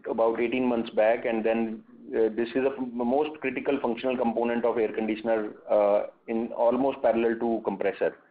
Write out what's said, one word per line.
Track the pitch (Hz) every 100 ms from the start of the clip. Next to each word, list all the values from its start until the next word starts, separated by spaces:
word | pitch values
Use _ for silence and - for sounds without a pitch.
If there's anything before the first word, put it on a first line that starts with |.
| -
about | 110 117 117
eighteen | 120 127 127
months | 117 113
back, | 110 107 120 120
and | 113
then, | 110 113 113 113 - - -
uh, | 117 110
this | 110 117
is | 135
the | 135 131
f-, | 123
most | 117 120 139 151 156
critical | 135 131 139 139
functional | 123 117 127 127
component | 117 117 117 117
of | 117 113
air | 107
conditioner, | - 107 110 113 113 107 - -
uh, | 107 101 104 - - -
in | 113 117
almost | - 120 127 139 135
parallel | 117 113 117 113
to | 117 113
compressor. | 107 95 95 - 85 - _